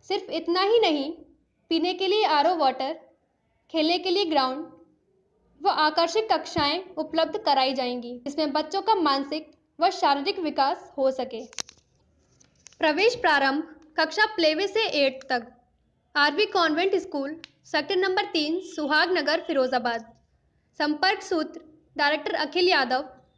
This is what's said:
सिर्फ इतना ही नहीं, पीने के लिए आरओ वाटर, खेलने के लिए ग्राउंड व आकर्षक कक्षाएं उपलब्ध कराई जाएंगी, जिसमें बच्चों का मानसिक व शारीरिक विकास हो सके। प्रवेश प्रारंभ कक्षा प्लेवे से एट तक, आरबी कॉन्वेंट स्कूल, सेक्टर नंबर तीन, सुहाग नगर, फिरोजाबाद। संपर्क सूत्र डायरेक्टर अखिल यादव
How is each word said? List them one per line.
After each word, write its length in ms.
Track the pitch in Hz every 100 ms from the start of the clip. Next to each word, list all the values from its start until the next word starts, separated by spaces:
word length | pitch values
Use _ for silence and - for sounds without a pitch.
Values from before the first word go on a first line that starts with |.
| -
सिर्फ 200 | 403 -
इतना 300 | 320 320 349
ही 180 | 392 453
नहीं, 320 | 403 302 277 349 - _ _ _ _
पीने 220 | 330 339
के 140 | 359 381
लिए 180 | 415 415
आरओ 300 | 302 302 359
वाटर, 440 | 277 254 269 320 - _ _ _ _ _ _
खेलने 240 | 320 311 349
के 120 | 370
लिए 160 | 359 370
ग्राउंड 400 | 302 262 269 330 - - _ _ _ _ _ _ _
व 80 | 349
आकर्षक 580 | 302 302 311 330 427 440
कक्षाएं 500 | 330 320 339 285 330 381 -
उपलब्ध 400 | 311 320 311 320
कराई 360 | 320 269 262
जाएंगी, 480 | 262 247 247 240 247 277
जिसमें 260 | 285 302
बच्चों 280 | 285 311 392
का 140 | 392 427
मानसिक 560 | 302 269 277 311 311 - _ -
व 100 | 349
शारीरिक 500 | 349 320 277 285 403
विकास 520 | 320 294 269 359 - -
हो 140 | 262
सके। 300 | 262 247 226 254 - - _ _ _ _ _ _ _ _ _ - _
प्रवेश 360 | 320 302 427 494
प्रारंभ 600 | 359 294 269 277 330 - - -
कक्षा 280 | 320 415 427
प्लेवे 420 | 427 320 311 392
से 180 | 427 427 302 277
एट 140 | 262 -
तक, 180 | 247 226 _ _ _ _ _ _ 294
आरबी 300 | 285 294 427
कॉन्वेंट 500 | 415 330 302 381 381
स्कूल, 400 | - 294 277 320 - _ -
सेक्टर 300 | 311 302 381
नंबर 300 | 381 370 392
तीन, 340 | 330 302 339 381 -
सुहाग 420 | 302 302 339 359
नगर, 220 | 285 320
फिरोजाबाद। 680 | 330 285 254 254 240 233 226 _ _ _ _ _ _ _
संपर्क 420 | 302 302 370 403
सूत्र 400 | - 339 311 - - - _ -
डायरेक्टर 360 | 285 302 302 -
अखिल 320 | 302 349 359
यादव 380 | 330 254 254 311 - _